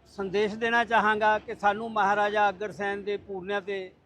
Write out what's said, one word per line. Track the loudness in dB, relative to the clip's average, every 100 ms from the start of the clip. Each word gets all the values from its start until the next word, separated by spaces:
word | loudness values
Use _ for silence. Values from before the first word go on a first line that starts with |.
| _
ਸੰਦੇਸ਼ | -8 -4 0 -2
ਦੇਣਾ | -2 0 2
ਚਾਹਾਂਗਾ | 4 4 4 4 2 2
ਕਿ | -2
ਸਾਨੂੰ | -2 0 0 -2
ਮਹਾਰਾਜਾ | 0 2 2 2 2 2
ਅਗਰਸੈਨ | 0 -8 -6 -6 -4
ਦੇ | -6 -6
ਪੂਰਨਿਆਂ | -6 -10 -4 -6
'ਤੇ | -4 -8 -8 -16